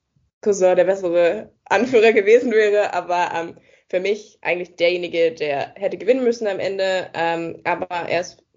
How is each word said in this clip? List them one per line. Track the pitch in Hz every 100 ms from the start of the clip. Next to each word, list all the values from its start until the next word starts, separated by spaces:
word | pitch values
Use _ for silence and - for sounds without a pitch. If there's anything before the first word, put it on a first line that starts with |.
| _ _ _ _
Cousin | 220 190 185 180
der |
bessere | 175 196 180 170 170 208 - _
Anführer | - 196 254 254 226
gewesen | 220 196 240 277
wäre, | 220 214 202 196
aber, | - 170 175 175
ähm, | 165 170 - _ _ _
für | 185
mich | 190 208 - _
eigentlich | - 175 175 -
derjenige, | 170 180 175 170 165
der | 165 151 139 -
hätte | - 196 185
gewinnen | 180 262
müssen | 247 233 214
am | 190
Ende. | 170 196 190 185 -
Ähm, | - 165 170 165 -
aber | - 175 185 175 165
er | 170
ist | 180 - _